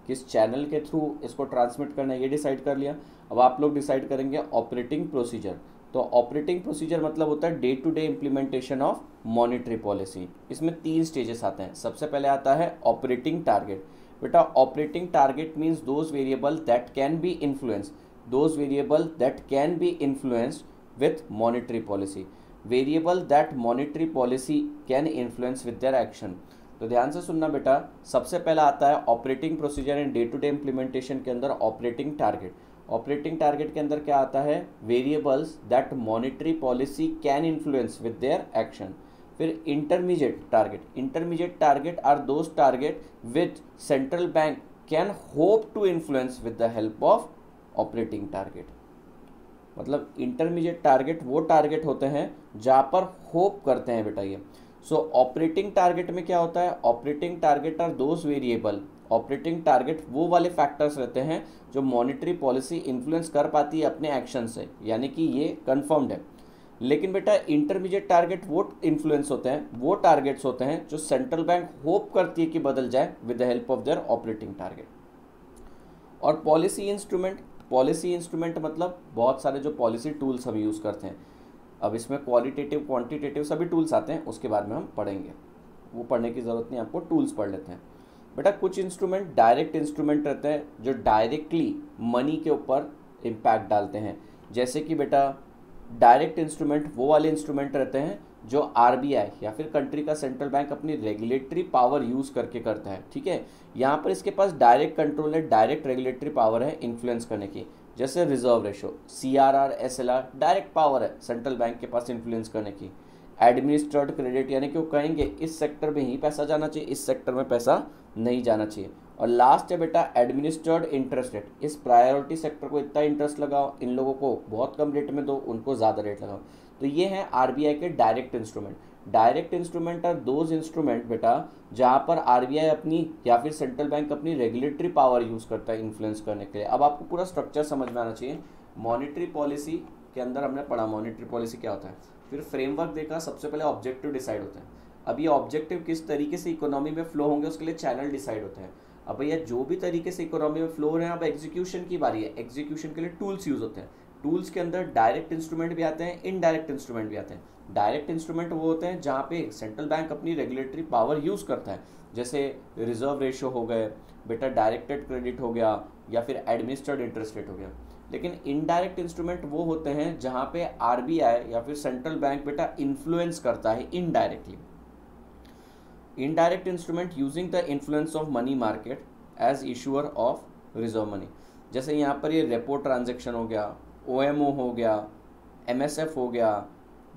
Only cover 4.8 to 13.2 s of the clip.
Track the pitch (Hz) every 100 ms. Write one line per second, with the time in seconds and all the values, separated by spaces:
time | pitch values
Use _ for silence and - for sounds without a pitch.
4.8 | 120 160 170 139 117 110 95 85 - -
5.8 | - 127 - 120 120 147 151 180 214 -
6.8 | 160 165 151 156 156 147 170 147 127 131
7.8 | 160 151 156 139 143 139 135 127 127 131
8.8 | 151 - - - 113 117 120 123 113 113
9.8 | 104 101 95 95 90 - - 123 165 165
10.8 | 160 160 160 135 113 117 101 95 92 -
11.8 | 113 - 151 143 139 139 139 147 - -
12.8 | 120 113 127 123